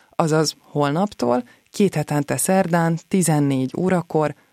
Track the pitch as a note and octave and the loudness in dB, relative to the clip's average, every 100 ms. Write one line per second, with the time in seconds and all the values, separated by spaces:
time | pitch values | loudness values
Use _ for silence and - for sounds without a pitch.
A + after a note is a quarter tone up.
0 | _ - E3 D#3 D3+ - - D3 C#3+ D3+ | _ -2 0 2 0 -4 -6 -2 0 0
1 | G3+ - A#3+ B3 B3 - _ - F#3+ D#3 | -2 -2 0 0 -2 -14 _ 0 0 0
2 | D3+ D3 C#3+ C3+ - F#3+ F3+ E3+ E3 D#3+ | -2 -2 -2 -2 0 0 2 0 0 -2
3 | - G3 E3+ D3+ C#3+ C3+ C3 - F3+ F3+ | -2 0 2 2 2 0 -2 -2 0 -2
4 | E3 D#3 D3+ - _ | 0 -2 -2 -4 _